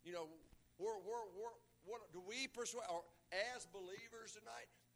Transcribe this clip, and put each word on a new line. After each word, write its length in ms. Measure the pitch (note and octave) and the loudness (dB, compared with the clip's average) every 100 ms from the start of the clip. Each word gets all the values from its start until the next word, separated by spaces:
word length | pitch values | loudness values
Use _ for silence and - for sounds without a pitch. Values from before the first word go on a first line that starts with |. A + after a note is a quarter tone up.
| E3+ | 0
You 80 | |
know, 160 | F3 D#3 D#3+ - - - - | 0 -2 -6 -16 -20 -20 2
we're, 240 | G#3 G#3+ | 2 2
we're, 240 | F#3 A#3 G#3 | 2 0 0
we're, 220 | F3+ A3+ A3+ - - | -2 -2 -4 -16 -14
what, 160 | F3 A3+ G#3 | -4 -4 -2
do 80 | F3 | -4
we 240 | F#3 B3 C4 | 0 2 2
persuade, 400 | A#3 A#3 A#3 G#3+ | 2 2 2 2
or 160 | E3+ E3+ - - F#3 A3+ | 2 0 -16 2 4 4
as 140 | B3 F3+ | 2 -6
believers 640 | G3 F3+ G3+ A3+ A3+ A3 G#3+ | -6 -6 -6 -8 -8 -8 -8
tonight, 320 | A3 A#3+ A#3 - - | -6 -6 -6 -14 -6